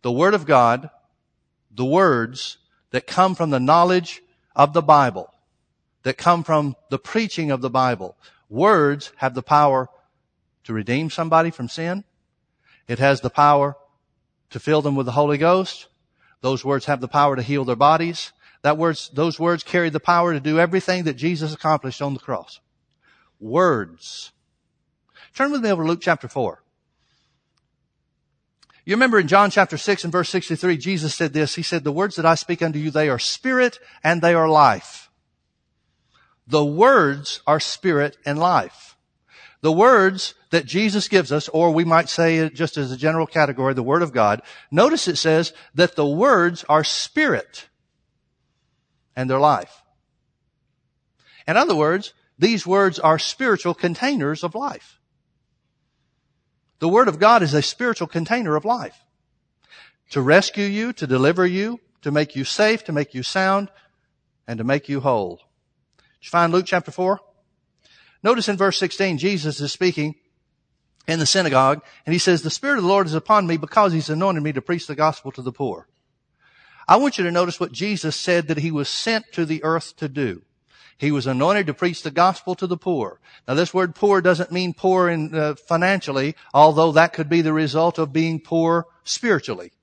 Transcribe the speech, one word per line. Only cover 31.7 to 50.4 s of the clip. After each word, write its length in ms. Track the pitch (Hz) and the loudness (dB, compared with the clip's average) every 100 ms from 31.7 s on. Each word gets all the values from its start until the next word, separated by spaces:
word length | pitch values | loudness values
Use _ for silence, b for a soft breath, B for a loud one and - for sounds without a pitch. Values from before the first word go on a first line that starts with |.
| 170 | -4
"The 80 | 147 | -4
words 240 | 147 202 175 | -2 -4 0
that 100 | 165 | 2
I 80 | |
speak 300 | 165 - 170 | 2 -2 -4
unto 160 | 165 151 | -2 -2
you, 100 | 156 | -2
they 180 | 143 151 | 0 0
are 120 | 120 | 0
spirit 580 | - - 262 254 247 - b b | -4 -6 -2 0 0 -2 b b
and 160 | 156 170 | -2 2
they 140 | 170 | 4
are 160 | 170 160 | 4 4
life." 600 | 156 139 98 - - - _ _ _ _ _ _ _ _ _ _ _ _ _ - | 6 6 4 -6 -20 -20 _ _ _ _ _ _ _ _ _ _ _ _ _ -2
The 180 | 151 147 | 0 0
words 760 | 151 240 262 147 143 143 - - | 4 4 6 2 -2 -10 -6 0
are 140 | 151 | 0
spirit 580 | - - 190 147 143 _ 147 | -2 -4 -2 0 -2 _ -6
and 140 | 147 | -2
life. 560 | 175 156 90 - - _ _ _ _ b b b | 2 0 -2 -14 -20 _ _ _ _ b b b
The 100 | 156 | 0
words 640 | 165 240 240 190 190 - _ _ | 4 6 6 2 0 -12 _ _
that 160 | 170 131 | -4 -2
Jesus 420 | 170 214 202 - | -2 0 -2 0
gives 240 | 196 147 | 0 0
us, 180 | 147 - | -4 -2
or 200 | 160 170 | 0 2
we 140 | 160 | 2
might 260 | 170 165 165 | 2 2 2
say 280 | - 165 160 | 0 2 2
it 180 | 160 131 | -2 -4
just 200 | 165 151 | -6 -4
as 160 | 135 | -6
a 60 | 127 | -4
general 300 | 156 160 156 | -2 -2 -2
category, 480 | 165 143 127 131 131 | 0 0 0 -2 -2
the 80 | |
Word 180 | 120 160 | -2 0
of 120 | 170 | 0
God, 280 | 123 104 113 B B B | 0 0 0 B B B
notice 360 | 151 254 311 - | 2 2 2 -2
it 100 | 151 | -2
says 360 | 160 160 160 B B 143 | 2 2 0 B B 0
that 200 | 175 - | 0 2
the 120 | 147 | -2
words 580 | 151 269 214 175 170 - | 2 2 4 2 -2 2
are 160 | 151 | 2
spirit 840 | 151 - - 302 302 127 - - - _ _ _ _ _ _ _ _ _ _ _ _ _ _ - | 2 -6 -6 -2 0 0 -4 -20 -20 _ _ _ _ _ _ _ _ _ _ _ _ _ _ -8
and 140 | 127 | -4
they're 80 | 131 | 2
life. 460 | 151 120 85 _ _ _ _ _ _ _ | 2 2 -4 _ _ _ _ _ _ _